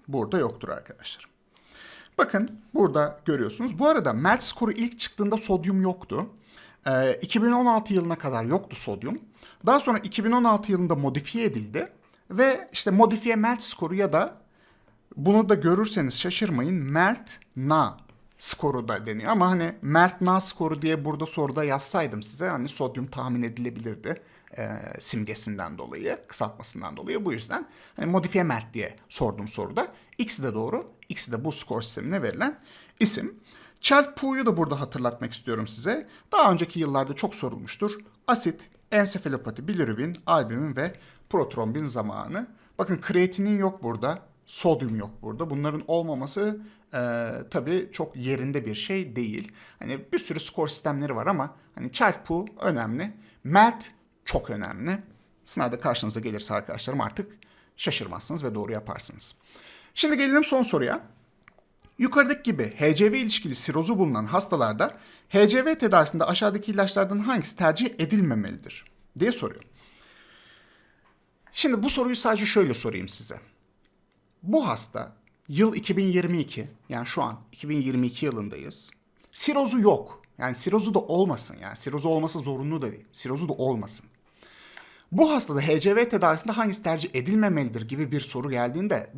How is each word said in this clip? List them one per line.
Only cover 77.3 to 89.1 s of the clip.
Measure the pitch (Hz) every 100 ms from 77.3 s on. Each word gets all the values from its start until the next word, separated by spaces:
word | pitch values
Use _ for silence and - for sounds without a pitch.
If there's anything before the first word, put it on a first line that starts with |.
| 110 -
iki | - 147
bin | 151
yirmi | 131 127 123
iki | 120 151
yılındayız. | 117 101 69 73 - - - _ _ _
Sirozu | - - 285 262 247
yok. | 208 151 - - _ -
Yani | 127
sirozu | 123 - 208 202
da | 190
olmasın. | - 170 190 123 - -
Yani | 92 110
sirozu | - 147 160
olması | 160 160 165
zorunlu | 135 131 143 156
da | 123
değil. | - -
Sirozu | - 131 139 170
da |
olmasın. | 143 131 120 98 - - _ _ _ - - - - - - _
Bu | 185 311
hastada | 294 - 143
H | 151 156
C | 185 208
V | 240
tedavisinde | 214 175 160 220
hangisi | 220 220 185
tercih | 170 160 151
edilmemelidir | 131 127 214 208 160 127 113 110
gibi | 135 147
bir | 143
soru | - 139 143
geldiğinde | 123 123 143 202 139 -